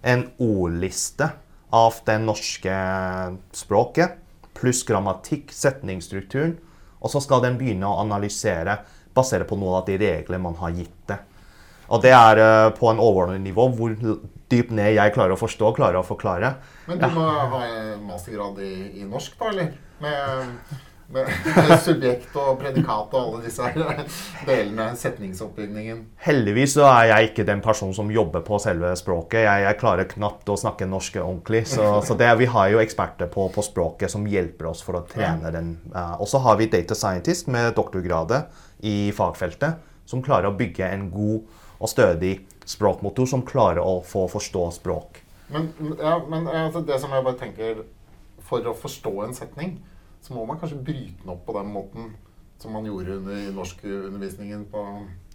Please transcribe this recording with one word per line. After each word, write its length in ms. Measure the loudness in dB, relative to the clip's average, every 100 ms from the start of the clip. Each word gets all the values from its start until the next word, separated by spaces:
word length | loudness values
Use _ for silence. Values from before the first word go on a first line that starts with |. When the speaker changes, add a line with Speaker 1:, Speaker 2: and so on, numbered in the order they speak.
Speaker 1:
en 280 | 2 2 0 -2
ordliste 920 | 0 2 0 0 -4 -4 -8 -2 -4 -4 -20 -20 _
av 240 | 4 4 2 -2
det 140 | -2
norske 540 | 0 -4 -6 -6 -4 -4 -2 -4 -4 -6 -8 -10 -14
språket, 640 | -16 0 2 2 2 0 -2 -20 -20 -20 -2
pluss 280 | 0 0 0
grammatikk, 640 | 0 0 -4 -6 -8 -8
setningsstrukturen, 1040 | -2 -2 -2 -10 -10 -8 -10 -6 -2 -2 -4 -14 -20 -20 -10
og 100 | -4
så 80 | -4
skal 200 | 2 2
den 140 | 2 0
begynne 300 | -2 -2 -2
å 100 | -2
analysere 760 | -2 -2 -4 -2 -2 -2 -2 -4 -8 -20 -2 0
basert 320 | 2 0 -2
på 80 | -4
noen 220 | 0 0
av 40 | 0
de 80 | 0
reglene 420 | 0 0 -4 -6
man 140 | -4 -6
har 160 | -6
gitt 240 | -6 -8 -14 -10
det. 120 | -10 -10 -20 -20 -20 -20 -20 -2
Og 120 | 6
det 120 | 10 12
er, 240 | 12 10
eh, 280 | 8 8 6
på 180 | 6 2
en 80 | 6
overordnet 460 | 4 4 2 -2 -4
nivå 220 | 2 2 2
hvor 160 | -2
l-, 240 | -2 -2 -4 -6 -20 0
dypt 220 | 0 2
ned 240 | 2 4 6
jeg 180 | 4
klarer 220 | 4 2 2
å 20 |
forstå, 380 | -4 0 0 4
klarer 240 | 2 2
å 80 | -2
forklare. 480 | -6 -4 -2 -2 -4 -14 -20 -10
Speaker 2:
Men 100 | -2
du 80 | -2
Speaker 1:
Ja. 60 |
Speaker 2:
må 140 | 0 0
ha 360 | 0 -2 -4 -6
en 420 | -8 -8 -10 -12
mastergrad 500 | -12 -12 -8 -8 -8
i, 420 | -10 -10 -12 -14
i 20 |
norsk 340 | -10 -10 -12 -8
da, 120 | -6
eller? 220 | -4 -6 -8 -20 -10
Med, 460 | -6 -4 -4 -6 -8 -12 -14 -16 -16 -20 -8
med, 140 | -4 -2 -2 2
med 340 | 4 8 6
subjekt 560 | 6 2 2 -2 -4 -4
og 220 | 0 0
predikat 540 | 0 0 0 -2 -2
og 60 | -2
alle 240 | -2 -8
disse 180 | -10 -6
her 440 | -4 -4 -4 -6 -8 -12 -14 -10 0
delene, 400 | 0 0 -4 -4 -4
setningsoppbygningen. 1000 | -6 -6 -10 -10 -12 -10 -10 -10 -10 -12 -14 -6
Speaker 1:
Heldigvis 560 | 2 2 4 2 2
så 140 | 8 10
er 220 | 10 8
jeg 180 | 6 4
ikke 160 | 2 0
den 160 | 0
personen 320 | 0 0 -2
som 160 | -4 -2
jobber 320 | 0 0 -2
på 160 | -2 -2
selve 300 | 0 0 -2 -2
språket. 480 | -2 -4 0 2 4
Jeg, 180 | 4 2
jeg 100 | 2
klarer 300 | 2 2 -2
knapt 400 | -4 -6 -6 -4
å 80 | -2
snakke 300 | -4 -4 -6
norsk 280 | -6 -6 -6
ordentlig, 460 | -6 -6 -2 -2 0
så, 340 | 2 4 4
Speaker 2:
<laughs> 40 | 2
Speaker 1:
så 120 | 4
det, 140 | 6 6
vi 60 | 6
har 240 | 4 4
jo 100 | 4
eksperter 480 | 2 0 -6 -4 -6
på, 160 | -2 -2
på 80 | -2
språket 480 | -4 -2 -2 -2 -6
som 160 | -4 -2
hjelper 460 | -2 -2 -6 -8
oss 100 | -8
for 140 | -6 -8
å 100 | -8
trene 360 | -4 -2 -2
Speaker 2:
Ja. 80 | -4
Speaker 1:
den. 260 | -6 -6 -10 -10
Eh, 220 | -8 -8 -6
og 80 | 0
så 140 | 2
har 160 | 4 4
vi 80 | 4
data 300 | 2 0 -2
scientist 520 | -2 -2 -2 -2 -2
med 280 | 0 2 0
doktorgradet 720 | -2 -4 -2 -2 0 -2 -2 -16 -20 -10
i 300 | -4 -2 -2
fagfeltet, 680 | 0 -2 -2 -8 -4 -4 -4 -12 -20 -10
som 180 | -8
klarer 260 | 0 2 2
å 80 | -2
bygge 320 | -4 -4 -4
en 220 | -4 -6
god 500 | -2 -2 -2 -6 -20 -20 -10
og 140 | -4
stødig 500 | 2 2 2 -2 -4 -10 -20 -16
språkmotor 600 | -2 -2 0 -6 -2 -2
som 140 | -2
klarer 400 | -2 2 2 2
å 140 | 0 -2
få 280 | -2 -4 -4
forstå 300 | -4 -6 -4 -4
språk. 460 | -6 -6 -6 -8 -20 _ -20 -10
Speaker 2:
Men, 160 | -6 -6 -8 -10 -4
ja, 140 | -2 -2 -2
men, 220 | -6 -4
eh, 140 | -4 -4
altså, 140 | -4 -4
det 100 | -4
som 100 | -2
jeg 120 | -2
bare 120 | -2 -4
tenker, 440 | -10 -8 -6 -6 -10 -20 -20 -20 -20 -20
for 240 | -8 -6
å 100 | -4
forstå 380 | -8 -12 -10 -8 -6 -8
en 80 | -10
setning, 380 | -14 -10 -10 -10 -18 -20 -20 -20
så 120 | -16
må 120 | -12 -10
man 100 | -8
kanskje 220 | -10 -10
bryte 380 | -8 -8 -10 -16
den 120 | -14
opp 100 | -14 -8
på 80 |
den 140 | -8 -8
måten 340 | -10 -12 -14 -16 -18 -20 -20 -20 -20
som 140 | -12
man 120 | -10 -8
gjorde 320 | -8 -8 -8
under, 180 | -8 -8
i 160 | -8
norskundervisningen 1120 | -10 -12 -12 -10 -10 -8 -10 -10 -10 -12 -12 -12
på 140 | -10 -10 -12 -14 -18 -20